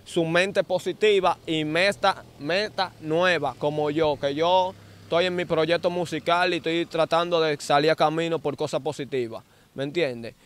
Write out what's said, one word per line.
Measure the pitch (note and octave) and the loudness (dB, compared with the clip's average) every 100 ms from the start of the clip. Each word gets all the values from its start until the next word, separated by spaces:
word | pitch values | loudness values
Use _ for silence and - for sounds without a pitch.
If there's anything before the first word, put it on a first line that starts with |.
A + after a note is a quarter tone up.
su | - F3 D#3+ | -4 -2 2
mente | E3+ G3 F#3+ F3+ | 2 2 0 0
positiva | F#3 F#3+ - G#3+ G3 F3 - - | -2 -4 0 4 4 2 0 -4
y | D#3 | -4
meta, | D3+ E3 G3 G3 G3 D3+ - - | -2 2 0 2 0 0 -10 -12
meta | D3 F#3 G#3+ - F3+ - | -4 -2 -2 -4 -6 -6
nueva, | D#3 D#3+ F3+ E3 C#3 - | -2 2 2 2 -2 -2
como | D3 D3+ D3+ | -2 0 -2
yo, | D3+ D3+ C3+ | 0 0 0
que | C#3+ C#3+ | -2 0
yo | E3+ F#3 F#3 - - - | 2 4 2 -6 -20 -20
estoy | - E3 F#3 | -2 0 0
en | F3+ | -2
mi | E3+ | -2
proyecto | D#3+ D#3+ E3+ F3 | 0 2 2 0
musical | F3 E3 D#3 - F3 F#3 | -2 -4 -4 0 2 2
y | E3+ | 0
estoy | D#3+ E3+ E3 | -2 -2 -2
tratando | D#3+ D#3 E3 F3 E3+ | -2 0 2 2 0
de | D#3+ C#3+ | 0 -2
salir | - C#3+ D#3 | 2 4 4
a | D#3 | 4
camino | D#3 D#3+ E3 D#3+ | 2 2 -2 -2
por | D3 C#3 | -4 -4
cosas | D3+ D3+ | -4 -4
positivas, | D3 D3 B2+ C3+ A2+ A2 - _ _ | -4 -8 -6 -4 -4 -8 -16 _ _
¿me | - C#3+ | -8 -6
entiendes? | D#3 C#3+ A#2 A2+ - | -2 -2 -4 -12 -16